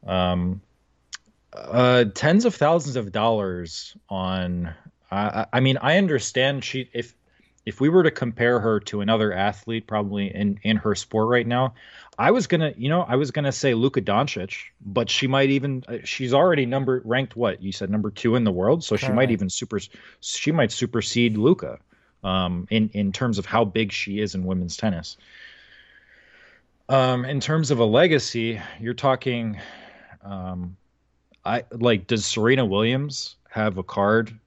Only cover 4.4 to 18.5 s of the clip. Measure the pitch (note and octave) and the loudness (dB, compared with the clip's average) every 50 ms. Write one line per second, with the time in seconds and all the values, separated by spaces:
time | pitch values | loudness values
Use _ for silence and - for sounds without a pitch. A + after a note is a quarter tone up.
4.4 | F2+ F2+ F2+ F2 F2 E2 D#2+ - _ - _ _ _ _ - G2 G#2 G#2+ - G#2+ | -2 -4 -4 -4 -6 -6 -8 -14 _ -20 _ _ _ _ -4 -4 -4 -2 -2 -4
5.4 | - - - B2+ C3 C3 C3+ - - C3 D#3 F#3 G3+ F3+ D3+ B2+ - - - B2+ | -6 -2 2 4 4 4 4 2 2 4 4 4 4 4 2 0 -2 -2 0 0
6.4 | B2+ C3+ C#3+ C#3 A#2+ - - C3 B2+ - _ A#2+ A#2 - _ _ _ _ _ _ | 0 2 0 -2 -6 -6 -8 -8 -8 -8 _ -8 -8 -8 _ _ _ _ _ _
7.4 | _ _ _ _ _ - G#2+ - C3 D3 E3 F#3 F3 D#3+ - - C3 A#2+ A2 - | _ _ _ _ _ -10 -4 0 2 4 6 6 6 4 2 0 -4 -6 -2 0
8.4 | A#2+ A#2 B2 A#2+ G#2 A2+ A2 G#2 G2+ - - G#2 G2+ G2+ A2+ A2 A2 G#2 F#2 F#2 | 2 4 4 4 2 2 0 0 -2 -4 -6 -4 0 2 2 2 2 0 0 0
9.4 | G2 G#2 G2+ - - - A#2 A2+ A2 - A2 G#2 G#2 G2+ G2+ G#2 G2+ G2 - F2+ | 0 -2 -2 -4 -8 -8 -8 -8 -6 -4 -2 -2 -2 -2 -2 -4 -4 -4 -4 -2
10.4 | G#2 G#2 G2 G#2 - G#2+ A2+ G#2 - A2 G2+ - - _ - A2 A2 A2+ B2 B2 | -2 -2 -2 -2 0 0 0 0 2 0 -2 -2 -4 _ -2 0 2 2 2 2
11.4 | A#2+ A2+ A#2+ B2 C3 C3 - - - - - - - - _ - A2+ C#3+ G#3 C4 | 2 0 0 0 0 0 -2 -8 -20 -20 -20 -20 -20 -20 _ 0 2 2 4 2
12.4 | G3 - - E3 D#3+ D3+ - - A2+ C3+ D#3 F3+ F3 - B2 C3 D3 C3+ - D3+ | 2 0 0 0 0 -2 -4 -4 -4 0 0 0 0 0 0 0 0 0 -2 -2
13.4 | D3 C#3 C3 - - C#3 A#2+ A2+ A#2+ C3+ - C3 G2+ F#2 G2+ G#2+ C3+ C#3 - G#2 | -2 -2 -4 0 0 0 2 2 2 2 0 0 -2 0 0 0 0 0 -4 -8
14.4 | F2+ F#2 - - - - _ _ - G2+ G2 - A#2 G#2 - - C#3 C3 C3 C3+ | -8 -8 -10 -14 -14 -18 _ _ -14 -4 -2 -2 0 0 -2 -2 0 2 2 2
15.4 | C#3 C3+ C#3 C#3 B2+ C#3+ C3+ C3 B2+ - A#2+ A#2 - - - - C3 B2 B2 C#3 | 4 4 2 0 0 -2 -6 -6 -8 -8 -12 -10 -8 -8 -8 -6 -2 2 4 4
16.4 | D#3 F#3 F3 D3+ C3+ A#2+ B2 C#3 C3 B2 C3 B2+ - G#2+ A#2 B2+ C3+ A2+ - A2+ | 6 6 4 2 2 0 0 -2 0 0 0 0 0 -2 -2 -2 -2 -2 -4 -2
17.4 | A#2+ G#2+ F#2 - F#2 G2 F#2+ - G2+ F#2 G2+ G#2+ G2+ G#2+ G#2+ - - A#2+ A2+ B2 | -2 -2 -2 -2 -6 -8 -6 -6 -4 -2 -2 0 -2 -2 -6 -2 0 2 2 4
18.4 | A#2+ G#2+ | 2 2